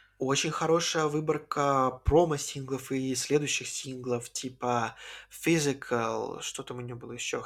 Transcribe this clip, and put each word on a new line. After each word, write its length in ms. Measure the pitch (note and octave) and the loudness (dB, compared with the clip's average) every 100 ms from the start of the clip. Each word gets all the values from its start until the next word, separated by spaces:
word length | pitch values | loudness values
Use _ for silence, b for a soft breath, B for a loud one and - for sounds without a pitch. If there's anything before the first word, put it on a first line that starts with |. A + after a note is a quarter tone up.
| B _ | B _
Очень 320 | C3 C3+ D#3+ | 0 0 0
хорошая 560 | - D#3+ E3 E3 E3 D#3 | 0 4 4 4 2 2
выборка 960 | D3+ D#3 D3+ - D3 C#3+ C3+ C3 B2+ - | 2 0 -2 -2 0 4 4 2 2 4
промо-синглов 880 | D3+ E3+ C#3+ - C#3+ C3 C3+ - | 6 6 2 -4 -8 -6 -6 -2
и 220 | C3+ C3 B2 | -2 0 -2
следующих 520 | - D3 C#3 - B2 | 2 2 2 -2 -4
синглов, 600 | - C3+ B2+ B2+ A#2+ A#2+ | -8 -8 -8 -4 -4 -4
типа 640 | - C3 A#2+ B2 A#2+ A2 - B B B | -8 -8 -4 0 0 0 -6 B B B
«Physical», 1120 | - D#3 E3+ C#3+ C#3 - A#2+ A2+ A2+ A2 - | -2 2 4 4 0 -2 0 0 -2 -4 -6
что 220 | - - | -8 -8
там 140 | C3+ B2 | -10 -10
у 20 | |
нее 140 | B2 A#2 | -8 -10
было 160 | A#2 | -10
еще? 300 | A#2+ - B2+ | -8 -4 -4